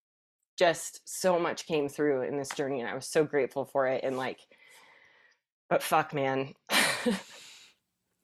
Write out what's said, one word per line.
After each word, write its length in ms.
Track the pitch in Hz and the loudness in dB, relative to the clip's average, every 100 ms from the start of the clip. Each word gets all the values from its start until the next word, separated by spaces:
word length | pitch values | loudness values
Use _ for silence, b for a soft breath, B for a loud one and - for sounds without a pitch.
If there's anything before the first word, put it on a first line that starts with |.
| _ _ _ _ _ - | _ _ _ _ _ 2
just 440 | 175 160 - - - | 4 4 -4 -14 -12
so 340 | - 185 175 | -2 2 2
much 260 | 165 - - | 2 -2 -2
came 240 | 156 143 | 0 0
through 340 | - 147 135 | 0 2 2
in 140 | 123 143 | 0 -4
this 120 | 139 | -6
journey, 300 | - 139 135 | -4 -2 -2
and 100 | 117 | -4
I 40 | |
was 140 | 117 135 | -6 -2
so 160 | 165 | 2
grateful 420 | 151 147 127 - 127 | 2 2 0 -2 -2
for 220 | 143 131 | 0 2
it. 160 | 131 | 0
And, 140 | 135 131 | -2 -2
like, 240 | 127 - - b b b b b b b b b _ _ _ | -4 -8 -16 b b b b b b b b b _ _ _
but 120 | 175 | 0
fuck, 320 | - 165 151 | 4 2 2
man. 400 | 151 135 135 135 - - | -2 0 0 -4 -8 -2
<laughs> 440 | 254 214 - 233 190 B B B B B B _ _ _ _ | 0 2 0 -2 -2 B B B B B B _ _ _ _